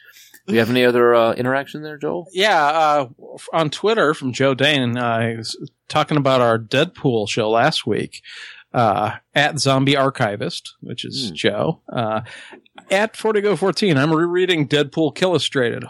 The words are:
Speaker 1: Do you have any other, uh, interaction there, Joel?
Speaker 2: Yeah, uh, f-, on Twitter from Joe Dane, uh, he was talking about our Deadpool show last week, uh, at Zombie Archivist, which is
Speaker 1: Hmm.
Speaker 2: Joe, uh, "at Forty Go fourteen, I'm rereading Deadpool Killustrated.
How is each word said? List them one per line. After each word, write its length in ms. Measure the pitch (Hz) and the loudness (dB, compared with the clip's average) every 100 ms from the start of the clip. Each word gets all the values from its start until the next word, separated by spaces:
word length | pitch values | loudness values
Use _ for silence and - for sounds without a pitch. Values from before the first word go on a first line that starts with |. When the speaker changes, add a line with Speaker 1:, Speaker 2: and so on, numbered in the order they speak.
| - - - - - | -20 -20 -20 -16 -2
Speaker 1:
Do 60 | |
you 60 | 110 | 2
have 100 | 113 | 2
any 120 | 123 123 | 4 4
other, 280 | 120 120 | 4 4
uh, 200 | 120 113 | 6 4
interaction 500 | - 123 135 139 151 | 2 -2 -2 -4 -12
there, 140 | 151 147 | -14 -8
Joel? 300 | 151 170 170 | -6 -6 -6
Speaker 2:
Yeah, 320 | 180 208 175 147 | -2 2 4 2
uh, 420 | 160 156 147 123 - - 123 | 2 2 2 -2 -10 -20 -18
f-, 120 | - | -4
on 160 | 165 151 | -2 -2
Twitter 440 | - 202 226 151 | 0 0 2 0
from 200 | 294 131 | 0 -4
Joe 200 | 120 135 127 | 0 0 2
Dane, 420 | 139 143 123 120 | 2 2 0 -2
uh, 320 | 120 113 117 | -2 0 -2
he 60 | 113 | -4
was 180 | 113 - 147 _ - | -10 -12 -14 _ -4
talking 300 | 156 147 151 | -2 0 2
about 240 | 135 131 | 2 4
our 160 | 120 113 | 4 2
Deadpool 720 | 113 135 175 - 143 113 104 | 0 0 0 -2 -2 -2 -2
show 200 | - 110 | -2 0
last 360 | 113 139 165 - | 2 2 0 -2
week, 360 | 104 69 - - - - - - | -4 -4 -12 -20 -20 -20 -20 -6
uh, 440 | 123 113 98 107 101 _ 147 | 0 2 2 -2 -6 _ 0
at 240 | 143 147 | 0 0
Zombie 360 | 135 135 135 143 | 0 2 2 2
Archivist, 800 | 135 - 117 104 131 - - - | 0 0 -2 -2 -8 -10 -16 -18
which 240 | - 123 - | -14 -12 -10
is 240 | 127 120 | -8 -8
Speaker 1:
Hmm. 60 | 78 | -2
Speaker 2:
Joe, 460 | 107 104 160 165 - | -2 0 -4 -6 -8
uh, 300 | - 110 107 110 - - - _ - - | -6 -4 -4 -8 -18 -20 -20 _ -14 -2
"at 260 | 196 220 - | 0 0 -2
Forty 260 | 220 214 | -2 0
Go 140 | 208 165 | 0 0
fourteen, 420 | 190 - 208 139 | 0 0 2 2
I'm 140 | 147 | 2
rereading 540 | 160 175 180 185 170 135 | 2 2 0 0 0 0
Deadpool 460 | 147 147 - 156 - | 0 0 0 -2 0
Killustrated. 680 | 190 165 - 139 120 120 | 0 0 0 -2 -2 -4